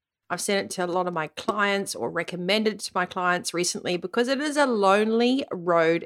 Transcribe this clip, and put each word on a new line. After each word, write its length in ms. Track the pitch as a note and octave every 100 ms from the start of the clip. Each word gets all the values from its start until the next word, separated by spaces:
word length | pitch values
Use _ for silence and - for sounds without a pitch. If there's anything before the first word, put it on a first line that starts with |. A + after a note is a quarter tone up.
| _ _ -
I've 140 | F3
sent 240 | - G3+ G3+
it 40 |
to 100 | -
a 20 | F3+
lot 200 | F3+ F3+
of 80 |
my 140 | E3+ D#3
clients 680 | - - G#3 G3+ G3 F#3+
or 160 | - A#2
recommended 640 | E3+ E3+ F3 F3 G#3+ A3
it 60 | G3+
to 120 | -
my 120 | G3 F3+
clients 480 | F#3+ F3+ F3+ -
recently 420 | E3+ F3 - - F3+
because 320 | F3+ A#3 B3
it 100 | C4+
is 200 | D4+ C#4+
a 80 | C#4
lonely 800 | A3+ F#3+ G3+ A3 A3+ A#3+ C4 -
road 540 | F#3 E3+ E3+ E3 E3+